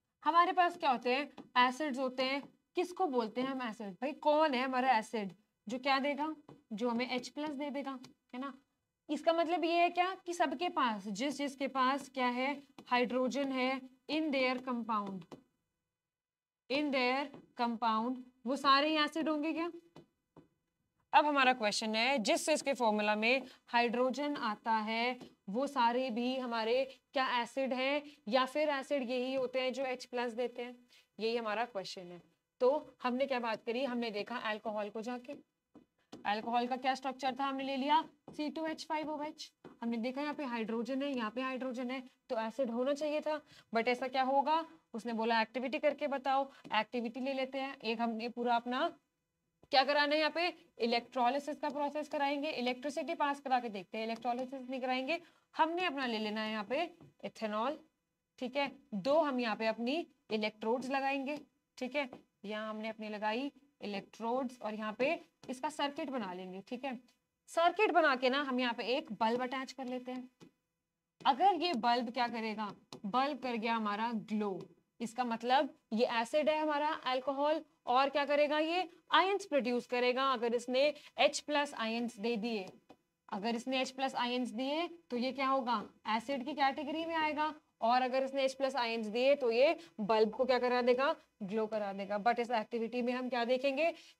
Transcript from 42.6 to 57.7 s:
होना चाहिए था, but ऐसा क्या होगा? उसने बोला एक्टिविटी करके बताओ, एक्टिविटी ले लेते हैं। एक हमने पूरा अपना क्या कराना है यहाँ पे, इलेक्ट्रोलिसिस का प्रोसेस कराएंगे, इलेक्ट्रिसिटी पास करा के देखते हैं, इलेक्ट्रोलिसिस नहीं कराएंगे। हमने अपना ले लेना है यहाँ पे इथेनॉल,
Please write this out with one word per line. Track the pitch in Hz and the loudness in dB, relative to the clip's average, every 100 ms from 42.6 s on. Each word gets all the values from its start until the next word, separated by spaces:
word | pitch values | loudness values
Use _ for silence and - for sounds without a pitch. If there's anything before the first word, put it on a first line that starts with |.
| 262 | -2
होना | 233 254 | 0 0
चाहिए | 285 302 302 | 0 0 -2
था, | 302 302 - - - | -2 -4 -6 -20 -4
but | 226 226 | 0 2
ऐसा | 247 262 | 0 0
क्या | 262 | 0
होगा? | 262 277 269 320 320 - _ | 2 4 4 2 -2 -12 _
उसने | 233 233 | -8 -4
बोला | 226 226 226 | -2 2 2
एक्टिविटी | 220 262 247 277 | 2 -2 -2 0
करके | 294 277 294 | 0 0 -2
बताओ, | 269 277 269 277 - - | -2 0 0 0 -6 -2
एक्टिविटी | 214 220 247 233 254 | -2 0 -2 -4 -4
ले | 262 | -4
लेते | 262 262 269 | -2 -2 -4
हैं। | 269 269 | -6 -6
एक | 220 226 | -4 -2
हमने | 233 220 240 | -2 -2 -6
पूरा | 240 240 233 | -2 0 0
अपना | 247 254 330 - _ _ _ _ _ _ - | 0 -2 -2 -4 _ _ _ _ _ _ 2
क्या | 254 | 4
कराना | 269 294 294 | 6 4 4
है | 302 | 4
यहाँ | 302 | 2
पे, | 311 349 339 _ - | 2 -2 -2 _ -4
इलेक्ट्रोलिसिस | 233 233 240 254 240 277 285 294 | 0 0 0 0 2 2 -4 -4
का | 294 | -4
प्रोसेस | 277 285 302 294 | -2 -2 -4 -4
कराएंगे, | 302 277 285 302 | -2 -2 -2 -4
इलेक्ट्रिसिटी | - 247 254 285 320 285 | -2 -2 -2 -4 -6 -4
पास | 311 285 285 | -2 -2 -2
करा | 269 247 | 0 -2
के | 240 | -2
देखते | 196 180 220 | -8 -8 -6
हैं, | |
इलेक्ट्रोलिसिस | 220 226 247 240 254 269 247 | -4 -4 -4 -4 -6 -10 -8
नहीं | 262 | -6
कराएंगे। | 262 254 262 330 - _ _ | -2 -2 -2 -4 -6 _ _
हमने | - 320 339 359 | 0 0 2 -2
अपना | 277 254 | -2 -2
ले | 214 | -2
लेना | 214 214 | -2 -2
है | 214 | -4
यहाँ | 220 | -4
पे | 202 269 339 - - _ | -2 -2 -4 -8 -20 _
इथेनॉल, | 208 - 220 214 247 | -12 -8 -4 -2 -2